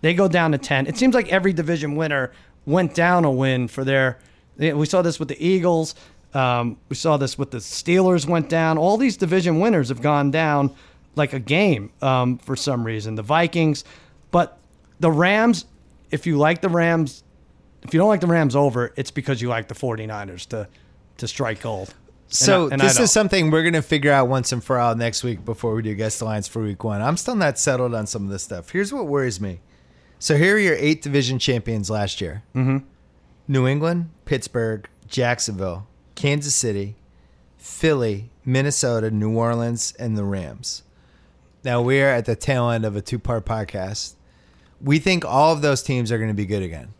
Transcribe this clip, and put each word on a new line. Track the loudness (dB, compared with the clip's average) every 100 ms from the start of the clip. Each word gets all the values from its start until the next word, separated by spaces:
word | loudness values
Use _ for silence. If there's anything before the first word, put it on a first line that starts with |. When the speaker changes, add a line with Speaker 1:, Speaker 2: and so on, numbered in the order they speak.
Speaker 1:
They | 2
go | 2 2
down | 4 2
to | 0
ten. | 0 -2 -2
It | 2
seems | 4
like | 4 2
every | 0 2
division | 0 -2 -2 -2 -4
winner | -2 -2 -4 -8 -20 _ 0
went | 0 2
down | 2 4 4
a | 4
win | 2 0 0 -2
for | -4
their, | 0 2 2 -2 -16 _ _ -2
we | -2 0
saw | 2 2
this | 2 -2
with | -6
the | -2
Eagles. | 0 2 2 0 -2 -8 -20 -20 _
Um, | -2 0 0 -2 -6 _
we | -4
saw | 0 2
this | 0 -4
with | -6
the | -8
Steelers | -10 -8 0 4 4 2 2
went | 0 2
down. | 0 2 2
All | 2 2
these | 0 0
division | 0 2 2 2
winners | 2 2 0
have | -2
gone | 0 2 2
down | 0 2 2 0 -2 -20 _ _
like | -2 -2
a | -2
game, | 0 2 4 2 -4 _
um, | 0 2 2 -2
for | -4 -6
some | -2 -2
reason. | -2 -6 -6
The | -8
Vikings. | 0 0 2 2 2 0 -6 -20 -20 _ _
But | 0 0 -4 _ _ _ _
the | 0
Rams, | 4 4 4 4 2 -2 -20 _ _ _
if | -4 0
you | 2
like | 2 2
the | 0
Rams, | 2 2 2 0 -6 _ _ _ _ _ _
if | -2
you | 2
don't | 4
like | 4
the | 4
Rams | 4 4 2
over, | 2 0 -4 -6
it's | -8
because | -6 -4 -4
you | -2
like | -4 -6
the |
forty-niners | -8 -6 -6 -8 -10 -12 -14 -10
to, | -10 -10 _ -20 -20 _ -10
to | -10
strike | -6 -6 -6
gold. | -8 -8 -10 -16 _ _ _
And | 0
Speaker 2:
So | 4 4 4
Speaker 1:
I, |
and | 4
I | 4
Speaker 2:
this | 4
Speaker 1:
don't. |
Speaker 2:
is | 4
something | 4 2 2 2
we're | 4
gonna | 2 0
figure | 0 0 4
out | 4 4
once | 0 -2
and | -6
for | -2 0
all | 2 0
next | -2 -4
week | -6 -6 -8
before | -6 -2
we | -2
do | -4
Guess | -4 -4 -4
the | -4
Lines | -4 -6
for | -6
week | -6 -4
one. | -4 -2
I'm | -2 -2
still | -2 0
not | 0 0
settled | 0 0 0
on | -2 -6
some | -6
of | -6
this | -8
stuff. | -8 -12 -8
Here's | -4 -4
what | -4 -2
worries | -2 -2 -4
me. | -8 -10 _ _ _ _ _ _
So | 0 4
here | 4 4
are |
your | 2
eight | 2 2 0
division | 0 0 0 -2
champions | 0 -2 -2 -4 -2
last | -2 -4 -4
year. | -8 -10 -8 -2
Speaker 1:
Mm-hmm. | 0 0 -4 _ _ _ _ _ -2
Speaker 2:
New | 0 2
England, | 0 0 -2 -4 -12
Pittsburgh, | -4 -4 -4 -4 -4 -6 -10 _ -8
Jacksonville, | -2 0 0 -4 -4 -6 -8 -12 _ _
Kansas | -4 -2 0 -2
City, | -2 -2 -4 -6 -12 _ _ _ _ _ _
Philly, | -18 -2 0 2 0 -4 -8 _
Minnesota, | -2 0 0 0 0 0 0
New | 0 0 0
Orleans, | 0 0 -4 -4 -8 -8
and | -6 -4
the |
Rams. | -4 -4 -8 -10 -12 -12 _ _ _ _ _ _ _ _
Now, | -2 0
we're | 2 4 4
at | 2 -2
the | -4
tail | 0 0 0
end | 0
of | -2
a | -4
two-part | -6 -6 -4 -4 -4
podcast. | -6 -6 -8 -8 -8 -10 -14 _ _ _ _ _ _
We | 0 2
think | 2 0
all | 0 4 4
of | 4
those | 2 0
teams | -2 -4 -2
are | -2
gonna | -2
be | -4 -2
good | -4
again. | -4 -8 -14